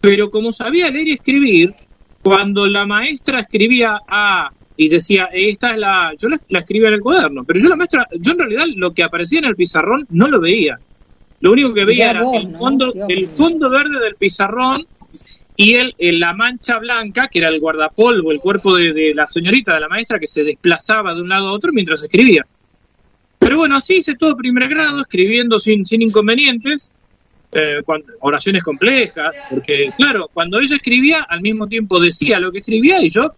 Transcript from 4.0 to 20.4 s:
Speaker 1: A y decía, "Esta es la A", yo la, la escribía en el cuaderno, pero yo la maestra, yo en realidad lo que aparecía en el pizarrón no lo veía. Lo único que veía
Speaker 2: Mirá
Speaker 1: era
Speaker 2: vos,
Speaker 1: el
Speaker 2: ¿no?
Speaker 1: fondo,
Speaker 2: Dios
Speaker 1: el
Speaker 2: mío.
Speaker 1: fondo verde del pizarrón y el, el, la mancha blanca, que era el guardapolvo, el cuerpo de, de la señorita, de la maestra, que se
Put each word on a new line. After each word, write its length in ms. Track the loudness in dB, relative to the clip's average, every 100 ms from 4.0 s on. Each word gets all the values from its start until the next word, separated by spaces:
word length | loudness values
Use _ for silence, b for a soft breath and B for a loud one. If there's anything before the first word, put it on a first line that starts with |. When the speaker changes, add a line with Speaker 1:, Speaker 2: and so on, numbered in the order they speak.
| -4
Speaker 1:
A 460 | -2 0 0 -4 _ _ 0
y 140 | 2
decía, 400 | 2 2 0 0
"Esta 400 | -2 -2 0 -4
es 60 | -2
la 320 | 0 0 -2
A", 40 | -4
yo 100 | -4
la, 100 | -4 _
la 100 | -6
escribía 300 | -2 2 2
en 60 | 2
el 60 |
cuaderno, 440 | 2 2 0 -4 -2
pero 140 | 4
yo 100 | 4
la 80 | 4
maestra, 280 | 0 -2 -2 -2
yo 140 | -2
en 60 | 0
realidad 260 | -2 -2 -2 -2
lo 160 | -4
que 120 | -2
aparecía 360 | -2 -2 -2 -2
en 60 | -2
el 100 | 0
pizarrón 500 | 0 0 0 -2 -2
no 180 | 2 2
lo 140 | 2
veía. 360 | 2 0 0 -4 _ _ _ _ _ _
Lo 140 | 4
único 200 | 4 4
que 120 | 0 2
veía 220 | 2 2
Speaker 2:
Mirá 120 | 2
Speaker 1:
era 40 |
Speaker 2:
vos, 120 | 0 -2
Speaker 1:
el 100 | -4
Speaker 2:
¿no? 80 | -6
Speaker 1:
fondo, 320 | -2 0 -2
Speaker 2:
Dios 180 | -4 -4
Speaker 1:
el 80 | -4
Speaker 2:
mío. 80 | -4
Speaker 1:
fondo 360 | 0 0 2 0
verde 300 | 0 0 -2
del 160 | -4 -2
pizarrón 680 | -2 0 -2 -2 -2 -2 -8 _ -20 B B B _ 2
y 200 | 4 4
el, 180 | 0 -2
el, 220 | -2 0
la 140 | -2
mancha 460 | -2 -4 -4 -6 -6
blanca, 480 | -4 -6 -6 -4 -2
que 100 | 0
era 100 | 0
el 100 | 0
guardapolvo, 720 | -2 -2 -4 2 4 4 0
el 80 | -2
cuerpo 360 | 0 0 2 2
de, 160 | 2
de 220 | 2 0
la 140 | 0 -2
señorita, 440 | -2 0 0 2 -2
de 60 |
la 80 | -2
maestra, 300 | -6 -4 -6
que 80 | -6
se 160 | -4